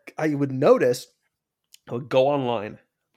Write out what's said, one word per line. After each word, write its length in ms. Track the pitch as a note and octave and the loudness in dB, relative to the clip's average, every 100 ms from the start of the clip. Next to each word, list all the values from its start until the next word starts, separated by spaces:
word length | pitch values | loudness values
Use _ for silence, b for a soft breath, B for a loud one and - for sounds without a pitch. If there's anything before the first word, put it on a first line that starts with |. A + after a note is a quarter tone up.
| - - | -18 -6
I 120 | D#3 | -4
would 180 | C#3+ C#3 | -2 -2
notice, 560 | C3 D#3 B3+ C3+ B2 - _ _ _ _ _ _ - - | 0 2 4 2 0 -6 _ _ _ _ _ _ -20 -12
I 60 | |
would 140 | B2 C3+ | -12 0
go 200 | C3+ C3+ | 2 2
online, 500 | C#3+ B2 A#2 G#2 - _ _ _ | 2 -2 -4 -6 -14 _ _ _